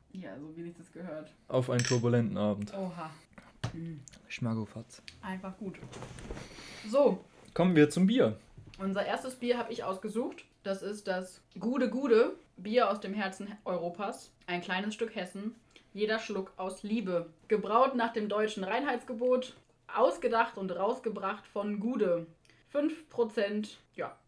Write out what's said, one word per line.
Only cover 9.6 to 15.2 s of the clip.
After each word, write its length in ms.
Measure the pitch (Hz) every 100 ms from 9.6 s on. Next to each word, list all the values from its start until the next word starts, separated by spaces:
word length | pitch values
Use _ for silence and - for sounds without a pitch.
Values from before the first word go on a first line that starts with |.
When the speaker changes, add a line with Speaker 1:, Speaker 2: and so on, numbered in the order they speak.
| 226
Speaker 1:
ich 120 | 226
ausgesucht. 640 | 147 190 214 208 262 - - _
Das 200 | 202 196
ist 260 | 190 214 -
das 320 | 185 185 - _ 190
Gude 300 | 208 262 247
Gude, 480 | 240 277 226 277 - - -
Bier 340 | 196 240 208
aus 100 | 208
dem 140 | 196
Herzen 340 | 208 190 190 202 208
Europas. 680 | - 180 170 170 202 - - _ -
Ein 140 | 180
kleines 340 | 180 196 208
Stück 200 | - 226
Hessen. 380 | 214